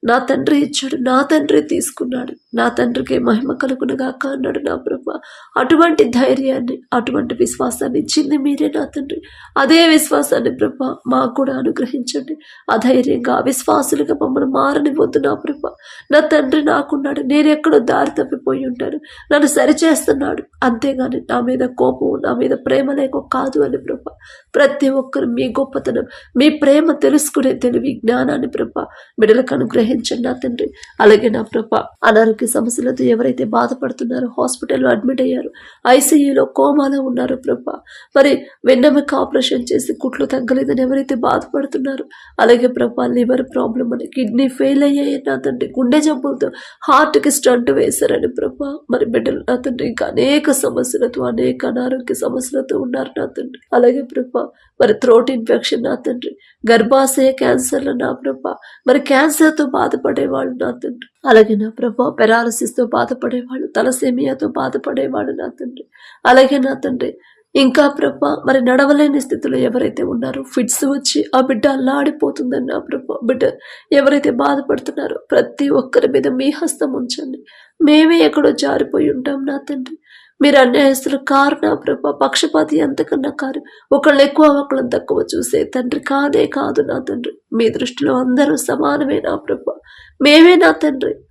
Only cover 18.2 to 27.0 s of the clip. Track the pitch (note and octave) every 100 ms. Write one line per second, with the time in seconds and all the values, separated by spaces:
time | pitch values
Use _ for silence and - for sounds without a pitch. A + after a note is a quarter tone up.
18.2 | - - - C4 C4 B3 - D4+ - -
19.2 | - D4 D4 - C4+ D4+ E4 C#4+ - C#4
20.2 | - - - _ B3+ A#3 C#4+ C4 B3+ C4
21.2 | - A#3 A#3+ B3+ B3+ B3 B3+ B3+ - -
22.2 | - B3 C4 C4 - C4 C4+ C#4 C4+ C#4
23.2 | - C4 C4+ C4 G#4+ B3 - - - -
24.2 | - - _ - C#4+ C#4+ C4+ C4+ C4 C#4
25.2 | B3 A#3 C4 A#3 C4+ C#4 - A#3 - -
26.2 | - - D4 D4+ D4 C#4+ D#4+ D4+